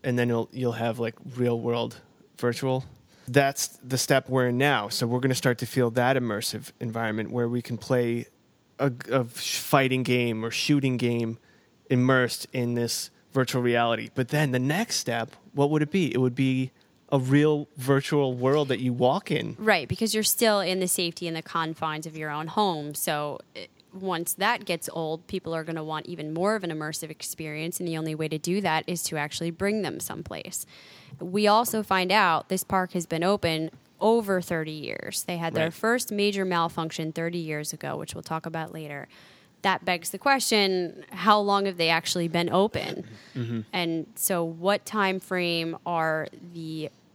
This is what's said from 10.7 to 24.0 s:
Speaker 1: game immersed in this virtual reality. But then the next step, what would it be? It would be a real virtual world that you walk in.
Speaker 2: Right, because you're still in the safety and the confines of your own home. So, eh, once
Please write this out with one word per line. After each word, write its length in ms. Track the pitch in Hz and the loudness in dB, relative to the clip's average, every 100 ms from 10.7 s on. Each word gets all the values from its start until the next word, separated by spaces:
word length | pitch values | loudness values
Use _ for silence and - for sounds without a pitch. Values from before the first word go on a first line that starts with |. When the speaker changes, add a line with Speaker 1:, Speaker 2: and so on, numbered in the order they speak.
| 147 135 127 | 2 4 2
Speaker 1:
game 400 | 120 117 113 117 _ _ _ _ _ | 2 0 -2 -6 _ _ _ _ _
immersed 580 | 127 127 131 120 - - | 4 6 6 4 -2 -6
in 220 | 127 120 | -4 -2
this 380 | 120 117 - - _ _ | 0 -2 -4 -8 _ _
virtual 300 | 135 127 131 | 0 0 2
reality. 480 | 123 120 117 110 113 | 2 4 2 0 -4
But 140 | - 127 | -4 0
then 220 | 151 147 | 0 2
the 80 | 127 | 2
next 360 | 131 165 233 | 0 0 -2
step, 400 | - - 117 113 - - | -4 -2 -2 -4 -10 -8
what 160 | - 143 | 0 2
would 120 | 151 | 2
it 80 | 151 | 2
be? 200 | 196 156 | 0 2
It 40 | 127 | 2
would 160 | 127 | 0
be 360 | 123 135 131 131 _ _ _ _ | 2 0 2 -2 _ _ _ _
a 80 | 139 | 0
real 480 | 127 143 151 151 147 - | 4 4 4 2 -4 -6
virtual 560 | 127 139 - 147 135 | 2 2 4 2 2
world 360 | 123 127 151 139 | 2 2 2 2
that 100 | 127 | 0
you 140 | 127 | 0
walk 380 | 120 127 147 - | 2 2 2 -2
in. 240 | 151 - - | -4 -4 -2
Speaker 2:
Right, 280 | 214 185 131 | 2 2 0
because 260 | 185 226 | -2 0
you're 100 | 214 | 0
still 380 | 214 - 226 208 | 0 2 4 4
in 180 | 180 185 | 2 0
the 80 | 180 | 0
safety 400 | - 170 165 175 | 0 -2 -4 -6
and 80 | |
the 60 | 160 | -6
confines 640 | - 170 160 160 160 156 | -4 -2 -2 -4 -4 -4
of 100 | 160 | -8
your 140 | 156 156 | -10 -6
own 180 | 147 160 | -6 -2
home. 480 | 214 208 156 147 | 2 2 0 -6
So, 440 | 156 - 151 147 - - | -4 -2 -2 -4 -8 -14
eh, 100 | - - _ _ | -16 -16 _ _
once 400 | 185 | -8